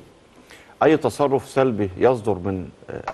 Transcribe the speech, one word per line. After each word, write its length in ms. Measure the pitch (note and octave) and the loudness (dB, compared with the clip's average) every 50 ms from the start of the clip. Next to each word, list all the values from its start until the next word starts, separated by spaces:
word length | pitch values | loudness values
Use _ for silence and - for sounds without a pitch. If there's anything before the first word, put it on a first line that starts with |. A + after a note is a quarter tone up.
| - - - _ _ _ _ - - _ - - - - - _ A#2+ | -10 -16 -20 _ _ _ _ -20 -20 _ -20 -20 -20 -20 -4 _ 4
اي 140 | C#3+ D#3+ D3 | 4 4 4
تصرف 480 | - A#2+ - - D3 C3+ C3+ C3 - - | 2 -2 -2 0 0 0 0 0 -2 -2
سلبي 400 | - C#3 C3+ C3 A#2 G2 G#2+ F#2+ F2+ F2+ | 0 2 2 2 2 0 -2 -4 -2 2
يصدر 360 | - A#2+ C3 A#2 G#2 A2 G2+ | 4 4 4 2 0 -4 -4
من، 340 | F2+ F2 G2+ F#2+ F#2 F2 C#2 - - - - | -2 -2 -6 -6 -6 -8 -10 -16 -20 -18 -14
آه، 120 | - - - - | -14 -12 -10 -2